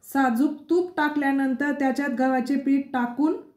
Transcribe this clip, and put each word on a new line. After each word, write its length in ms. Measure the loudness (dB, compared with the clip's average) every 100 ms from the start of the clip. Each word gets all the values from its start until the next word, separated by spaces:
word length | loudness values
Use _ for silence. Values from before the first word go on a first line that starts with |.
साजूक 560 | -4 0 2 2 0 -2 0
तूप 260 | 0 0 -2
टाकल्यानंतर 720 | 0 0 0 0 0 -2 -2
त्याच्यात 380 | 0 0 0 -2
गव्हाचे 480 | 0 2 0 0 -2
पीठ 340 | 2 0 0
टाकून 440 | -4 -4 0 0 0 -8